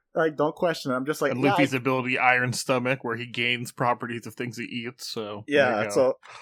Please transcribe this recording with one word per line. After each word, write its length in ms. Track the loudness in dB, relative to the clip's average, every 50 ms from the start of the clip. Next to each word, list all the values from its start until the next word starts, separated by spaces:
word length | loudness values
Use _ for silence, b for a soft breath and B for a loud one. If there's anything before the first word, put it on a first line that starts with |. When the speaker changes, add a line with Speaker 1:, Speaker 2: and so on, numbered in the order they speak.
| _ _ _
Speaker 1:
like, 200 | 0 0 0 2 0
don't 180 | -2 -2 0
question 360 | 0 -2 -2 -2 -2 -4 -4
it. 40 | -2
I'm 100 | -2 -2
just 160 | -4 -4 -2
like, 100 | 0 -2 0
Speaker 2:
And 80 | 2
Speaker 1:
"Yeah, 100 | 2 2
Speaker 2:
Luffy's 220 | 4 4 2 2 2
Speaker 1:
I" 40 | 0
Speaker 2:
ability, 400 | 0 0 0 0 0 0 0 2
Iron 340 | 4 4 6 4 4 0 -2
Stomach, 500 | -4 0 0 0 2 2 0 -2 -2 -2
where 120 | -6 -4 -4
he 80 | -6
gains 460 | -8 -4 -2 0 0 0 -2 -4 -8 -4
properties 520 | -2 0 0 2 0 -2 -8 -8 -8 -8 -10
of 80 | -10
things 220 | -8 -8 -8 -8 -10
he 80 | -10
eats, 420 | -8 -8 -8 -8 -10 -12 _ -14 -10
so 340 | -8 -8 -8 -8 -8 -10 -6 0
there 100 | 2 4
Speaker 1:
Yeah, 220 | 4 4 2 0 0
Speaker 2:
you 40 | 0
go. 40 | 2
Speaker 1:
so, 200 | 2 2 2 2 -2 B B B B